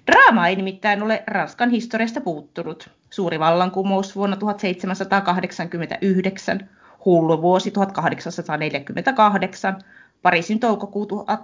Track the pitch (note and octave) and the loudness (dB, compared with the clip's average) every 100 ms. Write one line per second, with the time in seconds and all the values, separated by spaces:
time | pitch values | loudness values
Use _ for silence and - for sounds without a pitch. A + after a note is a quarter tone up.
0 | - G#4+ C5 A3 F3 F#3+ F#3+ F#3+ G#3 G3+ | 4 8 8 6 2 0 -4 -2 -2 0
1 | G#3+ A3 - G3 D3+ - B3 A#3 - A3 | 0 -2 -2 -4 -4 -2 0 0 -2 -2
2 | A3+ B3+ G#3 D3+ C#3+ - D#3+ E3+ - _ | -2 -4 -6 -8 -10 -10 -10 -12 -18 _
3 | _ - F3 D#3+ D#3+ E3+ F#3 F#3 G3 F#3+ | _ -6 -4 2 2 4 2 0 0 0
4 | G3 G3 G3+ G3 G#3 G3+ F#3+ F3+ F#3+ F#3 | -2 -4 -4 -2 -4 -2 -4 -4 -6 -6
5 | F#3+ G3 F3 F#3 F#3+ - E3+ F3 D#3 - | 0 0 2 -2 -4 -8 -8 -8 -8 -4
6 | G3 F#3 F#3+ G3 - F#3+ - _ - _ | 0 0 0 -4 -6 -6 -8 _ -20 _
7 | F#3+ E3+ D#3+ D#3 E3+ F#3 G3+ G3+ G3 - | 2 4 4 2 4 2 2 -2 -2 0
8 | E3 - E3+ F3 E3 D3+ D#3 C#3+ C#3 E3+ | -2 -2 -6 -10 -6 -4 -4 -6 -6 -4
9 | F3 B3+ G#3+ G3 F#3+ - F#3+ F#3+ - - | -2 4 4 4 -2 -4 -4 -6 -12 -20
10 | _ _ F3+ E3+ F3 A3 A#3 G3+ G3+ G3+ | _ _ 2 2 0 0 0 -2 -4 -6
11 | G#3 G#3 - A3 | -6 -6 -4 -6